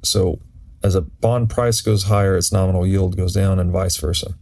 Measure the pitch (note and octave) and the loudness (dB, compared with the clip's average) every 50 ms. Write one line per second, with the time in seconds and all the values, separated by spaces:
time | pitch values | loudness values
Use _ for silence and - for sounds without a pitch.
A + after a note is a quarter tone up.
0 | - - - G2+ F#2+ F2+ E2 - - - - - - - - - - G2 F#2 F#2+ | -4 0 0 2 2 0 -2 -4 -10 -20 -20 -20 -20 -20 -20 -4 -2 0 0 0
1 | E2+ - - - - A2+ A#2 B2 A#2 A2 - - A#2+ A#2+ A2+ - - A2+ G#2+ G2 | -2 -2 -10 -4 -2 0 0 0 -2 -2 0 0 0 0 0 0 0 0 0 0
2 | F#2+ G2 G#2+ G2+ G2+ G2 F#2+ F2+ F2 - - F#2+ F#2+ F#2+ F#2 F2+ F2+ F#2+ G2 G2 | 0 0 2 2 2 2 2 0 0 0 0 0 2 2 0 0 0 0 2 0
3 | F#2 F#2 F2+ F#2+ F2+ F#2 F#2+ G2 F#2+ G2 F#2+ F#2 F2+ F2 F2 F#2 F#2 F#2 - - | 0 0 -2 -2 -4 -2 0 0 0 2 2 2 0 0 0 0 0 -2 -2 -2
4 | - D2+ F2 - - F2+ E2+ - | -4 -4 -4 -4 -4 -6 -10 -14